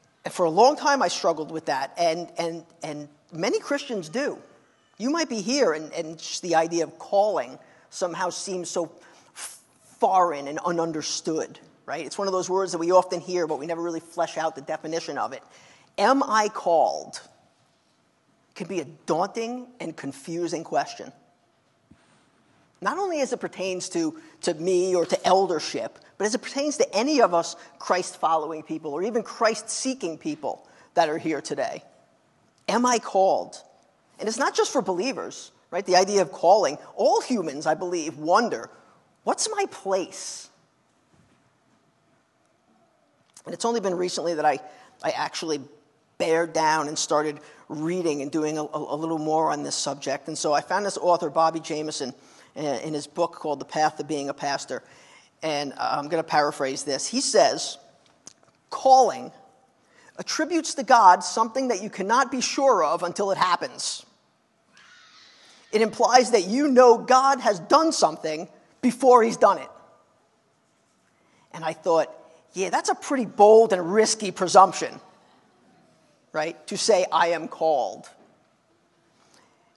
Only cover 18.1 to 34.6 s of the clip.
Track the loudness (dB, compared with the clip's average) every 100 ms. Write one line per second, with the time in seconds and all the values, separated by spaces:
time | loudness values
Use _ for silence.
18.1 | _ _ _ _ -14 -8 -8 -8 -8 -2
19.1 | -2 -2 -4 -8 -8 -14 -14 -12 -10 -12
20.1 | -12 -10 -6 -4 -6 -4 -2 -2 -8 -16
21.1 | -20 _ _ _ _ _ _ _ _ _
22.1 | _ _ _ _ _ _ _ -6 -4 -4
23.1 | -2 -4 -4 -8 -8 -8 -8 -6 -4 -4
24.1 | -6 -16 -8 -6 -4 0 0 2 0 0
25.1 | -2 2 4 2 -2 -4 -6 -8 -12 _
26.1 | -6 -4 -4 -6 -4 -2 -2 -2 0 2
27.1 | 4 4 2 -2 -8 -18 -8 -2 -2 -2
28.1 | -4 0 0 -2 -8 -8 -8 -6 -6 -4
29.1 | -4 -6 -2 0 0 -6 -6 -6 -6 -6
30.1 | -8 -8 -6 -8 -8 -14 -20 _ 0 0
31.1 | 0 -4 -4 -6 -6 -6 -8 -16 _ _
32.1 | _ _ _ _ _ -4 0 2 0 0
33.1 | 0 2 2 -2 -12 -20 _ _ _ _
34.1 | -12 -8 -4 -2 0